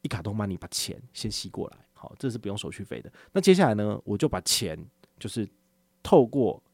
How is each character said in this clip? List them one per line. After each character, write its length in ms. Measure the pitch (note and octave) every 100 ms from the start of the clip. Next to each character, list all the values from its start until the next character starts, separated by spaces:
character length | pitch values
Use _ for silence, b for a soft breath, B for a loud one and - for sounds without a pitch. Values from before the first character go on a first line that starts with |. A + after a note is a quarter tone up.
一 60 | -
卡 140 | G#2
通 120 | G#2+
Money 240 | G#2+ G#2 F2+
把 80 | F2+
钱 320 | - - - -
先 180 | - A2
吸 200 | - G2
过 200 | - -
来？ 60 | - _
好， 240 | _ - -
这 120 | C3+
是 80 | A2+
不 100 | G#2
用 100 | G2+
手 140 | -
续 140 | - G2+
费 160 | A#1
的。 100 | - - b
那 80 | G3
接 120 | G3
下 140 | F#3 E3
来 60 |
呢， 260 | G#2 G#2 G#2 -
我 120 | G#2
就 120 | D#3
把 100 | -
钱 360 | - - F#2 D#2+ D#2+ _ _ -
就 100 | A2
是 180 | - G2+ _ _ _ _ _
透 240 | - F3 A#2+
过 380 | C#3+ A2 - _